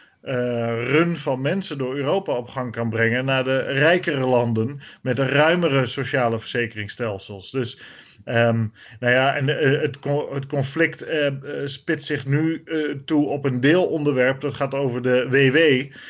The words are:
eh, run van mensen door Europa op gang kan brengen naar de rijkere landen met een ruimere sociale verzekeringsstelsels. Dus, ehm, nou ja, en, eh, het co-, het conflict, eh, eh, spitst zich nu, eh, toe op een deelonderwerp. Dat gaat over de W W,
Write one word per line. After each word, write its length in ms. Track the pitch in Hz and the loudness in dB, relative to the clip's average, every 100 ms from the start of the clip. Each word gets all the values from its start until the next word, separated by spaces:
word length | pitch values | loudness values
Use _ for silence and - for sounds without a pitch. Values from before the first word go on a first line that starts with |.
| _ _ | _ _
eh, 640 | - 127 123 120 117 117 120 | -6 -4 -2 -2 -2 -2 2
run 280 | 143 170 165 | 2 2 0
van 260 | 147 127 | -2 -2
mensen 360 | 135 190 185 147 | 0 -2 -4 -4
door 180 | 127 139 | -4 -2
Europa 360 | 135 190 190 | -2 -2 -2
op 180 | 127 120 | -4 -4
gang 220 | 135 123 | -6 -6
kan 180 | 113 117 | -4 -2
brengen 360 | 110 113 120 131 | 0 2 2 0
naar 180 | 135 | 0
de 160 | 131 135 | 2 0
rijkere 640 | - 139 147 180 180 139 127 | 0 2 4 2 0 0 2
landen 540 | 123 120 110 113 143 - - | 2 2 0 -2 -6 -16 -8
met 180 | 131 123 | -4 0
een 100 | 131 | 2
ruimere 560 | 135 156 180 170 135 123 | 4 4 4 2 2 0
sociale 540 | - 131 139 120 113 | -2 -2 0 0 0
verzekeringsstelsels. 1120 | - 123 113 110 104 - 117 98 - 101 92 | -4 -4 -4 -6 -8 -6 -6 -6 -10 -14 -8
Dus, 280 | 135 120 - - - - - | -4 -4 -6 -18 -20 -20 -16
ehm, 420 | - 120 117 113 110 - - 113 | -2 2 4 2 -2 -6 -20 -6
nou 140 | 123 | 0
ja, 220 | 127 135 135 | 2 2 0
en, 240 | 135 147 | -2 0
eh, 220 | 139 - | 2 2
het 180 | 151 - | 0 -4
co-, 340 | 139 143 - | -4 -4 -4
het 120 | 139 139 | -8 -4
conflict, 560 | 147 135 160 165 - | -4 -2 0 -2 -2
eh, 260 | - 156 143 | -6 -2 -2
eh, 60 | 139 139 143 139 | -2 -8 -8 -6
spitst 420 | - - 160 - | -6 -4 -4 -2
zich 180 | 147 135 | -4 0
nu, 360 | 143 160 160 - | 0 0 -2 -4
eh, 120 | 160 151 143 - | -4 -4 -6 -2
toe 220 | 156 147 | 0 2
op 180 | 139 139 | 0 -2
een 140 | 123 | 2
deelonderwerp. 800 | 135 175 180 160 147 127 127 135 | 4 4 2 0 0 2 2 0
Dat 120 | 147 | -4
gaat 200 | 123 139 | -4 -4
over 280 | 135 139 120 | -2 -2 -2
de 240 | 123 127 127 | 2 2 2
W 220 | 131 135 | 4 6
W, 60 | 139 165 131 139 - - | 6 4 4 0 -10 -20